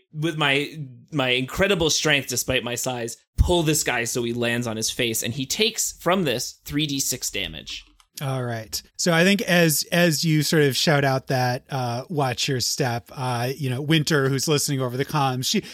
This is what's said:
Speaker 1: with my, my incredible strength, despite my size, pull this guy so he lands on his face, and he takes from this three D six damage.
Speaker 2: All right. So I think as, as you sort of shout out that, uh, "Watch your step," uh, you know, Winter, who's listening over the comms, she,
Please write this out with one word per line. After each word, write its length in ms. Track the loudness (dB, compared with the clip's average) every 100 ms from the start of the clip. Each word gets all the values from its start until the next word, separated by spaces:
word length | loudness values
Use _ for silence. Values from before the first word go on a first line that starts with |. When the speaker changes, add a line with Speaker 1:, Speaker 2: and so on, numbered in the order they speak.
| _
Speaker 1:
with 220 | -4 -4 0
my, 400 | 2 2 -2 -8 -14 -16 -6
my 160 | -2 2
incredible 600 | 0 0 0 2 2 2
strength, 380 | 0 2 0 0
despite 380 | -4 -2 -2 -2
my 100 | -4
size, 400 | -4 -4 -6 -10 _ 0
pull 260 | 2 2
this 200 | 2 0
guy 200 | 0 -2
so 180 | -2 -2
he 100 | -2
lands 340 | -2 0 0 -2
on 80 | -4
his 160 | -4
face, 320 | -2 -2 -2
and 100 | -4
he 120 | -4 -4
takes 480 | 0 0 0 -6
from 300 | -4 0 0 0
this 340 | -2 -6 -12 -6
three 200 | -4 -2
D 140 | -2
six 320 | -4 -4 -6
damage. 540 | -6 -6 -8 -14 -14 -16 _ _ -8
Speaker 2:
All 220 | -6 -4
right. 360 | -4 -6 -8 -12 -10 -2
So 160 | 2
I 100 | 4
think 180 | 6 4
as, 420 | 4 4 4 2 0
as 320 | 2 4 2 2
you 180 | 2
sort 200 | 2 4
of 120 | 4 4
shout 300 | 2 4 2
out 220 | 0 -2
that, 360 | 0 0 -2 -6
uh, 340 | -4 -4 -4 -6
"Watch 400 | -2 -2 -2 -2
your 100 | 0
step," 500 | -2 -2 -2 -2 -6 -6
uh, 340 | -4 -2 -4 -4
you 140 | -4
know, 120 | -2
Winter, 460 | 2 2 4 2 4
who's 220 | 2 2
listening 320 | 2 2 0
over 160 | -2 -2
the 80 | -2
comms, 400 | 0 0 0 0
she, 180 | -2 -4